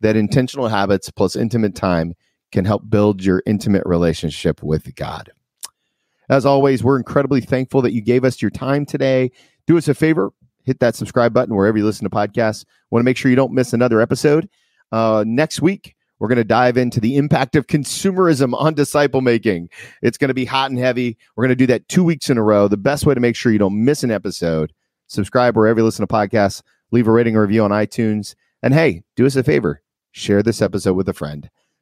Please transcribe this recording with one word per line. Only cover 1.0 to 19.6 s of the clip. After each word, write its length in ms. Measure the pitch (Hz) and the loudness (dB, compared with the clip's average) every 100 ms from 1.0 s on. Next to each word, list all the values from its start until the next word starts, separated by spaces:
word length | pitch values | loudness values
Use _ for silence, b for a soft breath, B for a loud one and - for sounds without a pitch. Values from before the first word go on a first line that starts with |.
| - | -2
plus 260 | - 98 - | -4 -4 -2
intimate 380 | 117 117 107 | -4 -2 -2
time 380 | - 98 87 82 87 _ _ _ | -2 -2 -2 -2 -8 _ _ _
can 120 | - | -4
help 260 | 92 104 110 | -2 -2 0
build 340 | 107 104 98 | 2 2 2
your 180 | 95 92 - | 0 0 0
intimate 380 | 104 - 98 - | -2 0 0 0
relationship 760 | 85 85 80 80 - 87 78 | 0 0 -2 -6 -4 -4 -4
with 320 | 76 78 - - | -4 -6 -6 -12
God? 340 | - - - _ _ _ - _ _ _ _ _ - | -12 -12 -16 _ _ _ -20 _ _ _ _ _ -2
As 160 | 135 | 0
always, 380 | 135 139 139 131 | 2 4 2 2
we're 140 | 117 135 | 2 0
incredibly 440 | 117 143 135 135 | 0 -2 0 0
thankful 420 | - 131 131 139 | 0 -4 0 0
that 100 | 123 | 0
you 80 | 117 | 0
gave 220 | 104 123 | 0 2
us 180 | 127 - | 0 0
your 80 | 104 | -4
time 340 | - 131 143 | -4 -4 -4
today. 460 | 143 143 135 131 127 b b b - | -4 -2 0 0 -2 b b b 0
Do 100 | 170 | 0
us 80 | 151 | 0
a 80 | |
favor, 380 | 135 160 160 196 - _ _ | 0 0 0 -2 -8 _ _
hit 160 | - 131 | -6 0
that 160 | 120 - | 0 -2
subscribe 360 | - 127 120 | -4 0 2
button 220 | 113 127 | 0 0
wherever 240 | 107 98 110 | 2 2 2
you 60 | |
listen 200 | 104 104 | 0 -2
to 100 | 101 | -4
podcasts. 500 | 107 104 120 110 107 - _ _ | -4 -4 -2 -2 -4 -12 _ _
Wanna 140 | 117 | 0
make 120 | 123 127 | 0 0
sure 140 | 131 | 2
you 60 | 123 | 2
don't 160 | 131 | 2
miss 200 | 127 123 | 0 -2
another 280 | 113 123 113 | 0 2 2
episode. 480 | 117 131 151 151 175 _ _ _ _ | 2 0 2 0 -2 _ _ _ _
Uh, 320 | 113 113 110 107 | -2 0 0 0
next 360 | 117 156 - | -2 -2 -2
week, 320 | 160 196 - _ _ _ | -2 -2 -10 _ _ _
we're 100 | 107 | -2
gonna 140 | 123 | 0
dive 340 | 110 117 123 123 | 2 2 2 2
into 220 | 123 113 | 0 -2
the 180 | 107 139 | 0 0
impact 380 | 147 143 131 | 0 -2 0
of 140 | 156 120 | -2 0
consumerism 880 | 151 135 - 196 185 180 139 135 | -4 -4 -4 -2 2 2 2 0
on 200 | 117 151 | 0 -2
disciple 460 | 151 143 151 143 131 | 0 -2 0 0 2
making. 480 | 127 117 107 87 | 2 2 0 -2